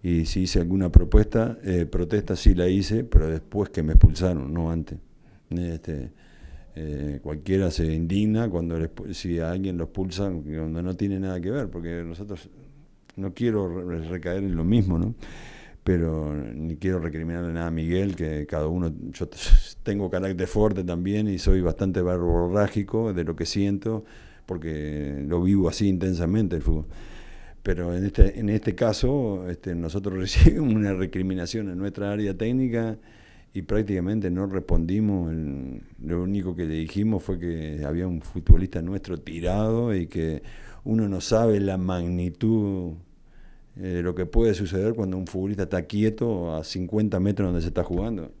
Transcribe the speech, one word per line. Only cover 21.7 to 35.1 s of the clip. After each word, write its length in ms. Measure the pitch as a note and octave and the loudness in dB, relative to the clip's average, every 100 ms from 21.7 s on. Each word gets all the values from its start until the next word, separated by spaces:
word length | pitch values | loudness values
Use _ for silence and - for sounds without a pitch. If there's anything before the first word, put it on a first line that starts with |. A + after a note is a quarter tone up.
| - F#2+ F2+ | 0 0 0
verborrágico 1120 | F2+ F2+ F2 E2+ F2 G2 G2+ G#2+ G2 A2 A2+ | 0 0 2 2 4 2 2 0 -2 -2 -2
de 120 | F2+ | -2
lo 120 | E2 E2 | -4 -4
que 80 | |
siento, 600 | E2 G2+ G2+ G2 A2 A2 A2 - - - - | -4 0 0 0 -2 -6 -8 -20 -20 -20 -10
porque 760 | F2+ D#2+ D#2 D2+ D2 C#2+ C#2+ C#2+ | -8 -6 -6 -6 -6 -6 -6 -2
lo 160 | F2 | 0
vivo 260 | F2+ G2 F2 | 4 4 2
así 200 | - G2+ | 2 0
intensamente 680 | F#2 F#2 F2 E2+ G#2+ G2+ E2 | 2 0 0 0 0 0 0
el 60 | |
fútbol. 240 | D2 D#2 D#2 - - - - - - - | 0 0 -2 -12 -16 -16 -18 -18 -18 -8
Pero 320 | - F2 E2+ | -4 -2 -2
en 120 | F2 G2 | -2 -2
este, 340 | - G2+ - | 6 6 6
en 80 | G#2+ | -2
este 260 | G#2 A2 | 0 -2
caso, 760 | F2+ A#2 G#2 B2+ C#3+ A#2 F#2+ F2+ | 0 0 2 0 0 -2 -4 -6
este, 260 | E2+ F#2+ | -8 -6
nosotros 400 | E2+ E2 F#2+ G2 | -4 -4 -4 -4
<laughs> 40 | F#2+ | -4
recibimos 560 | F#2 - - - C#3+ | 0 6 6 6 2
una 200 | A2 G2+ | 2 2
recriminación 760 | F#2 F#2 F#2+ F#2 F#2 E2+ A2+ G2+ | 0 -2 -2 -4 -4 -4 -6 -6
en 80 | F2+ | -6
nuestra 340 | G2 F#2+ G2+ | -6 -4 -4
área 240 | G#2 G#2 F2+ | -2 -2 -2
técnica 600 | A2 B2+ C3 A#2 A2+ A2 - - - - - | -2 0 0 0 -2 -6 -12 -20 -20 -20 -12
y 100 | F#2+ | -12
prácticamente 680 | E2 G#2 G#2 F#2+ F2+ A2 F#2+ | -2 0 0 -2 0 -2 0
no 160 | F2 G2 | -2 -2
respondimos. 840 | F#2+ - E2+ E2 G2+ G#2+ | -4 2 2 4 0 2